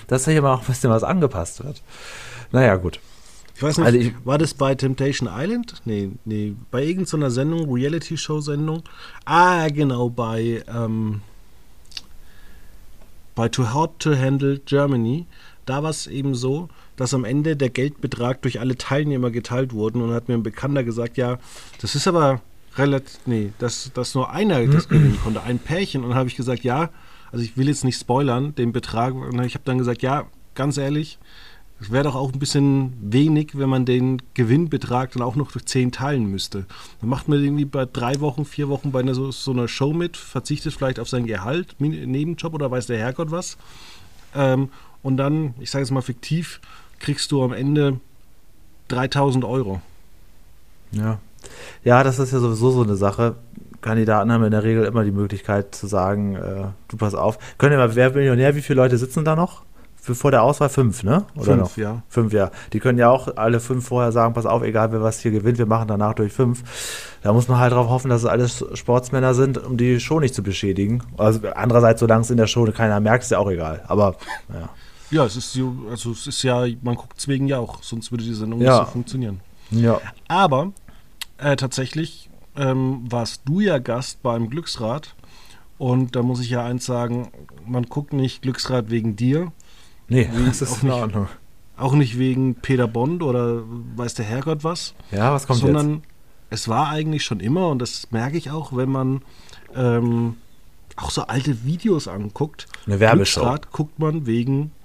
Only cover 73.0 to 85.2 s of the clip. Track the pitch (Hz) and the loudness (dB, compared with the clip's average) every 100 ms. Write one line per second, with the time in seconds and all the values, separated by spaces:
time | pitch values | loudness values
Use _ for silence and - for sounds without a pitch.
73 | 107 120 - 95 101 87 78 80 - 95 | 4 2 2 2 2 0 -4 -6 -2 2
74 | 101 90 - - - 82 82 - - - | 2 2 -8 -12 -12 -12 -12 -14 -20 -20
75 | - 151 123 117 - 127 131 127 110 117 | -2 2 2 0 -6 -4 -4 -4 -8 -8
76 | 117 113 - - 131 123 123 117 120 120 | -8 -8 -8 -2 0 0 0 -4 -4 -6
77 | - - - 135 139 135 113 - - 113 | -8 -10 -4 -2 0 -2 -6 -10 -12 -10
78 | - 120 113 110 110 117 123 123 - 123 | -8 -6 -6 -6 -4 0 4 4 4 -4
79 | 120 131 117 95 - - - 110 117 110 | -6 -6 -6 -8 -12 -20 -4 2 4 2
80 | - - - 170 196 131 180 - - - | -2 -14 -2 2 4 2 -2 -8 -18 -20
81 | - - - - 143 139 131 - 131 151 | -20 -16 -16 -4 -2 0 -2 -4 -4 -4
82 | 160 - - - - - 135 131 131 135 | -6 -10 -20 -20 -14 -4 0 0 0 -4
83 | 120 120 113 - 131 175 208 147 123 117 | -4 -4 -4 -6 -4 0 2 0 0 -4
84 | 131 - 127 117 113 147 165 - 110 139 | -6 -6 -2 -2 -2 -6 -8 -6 -4 -6
85 | - - | -10 -20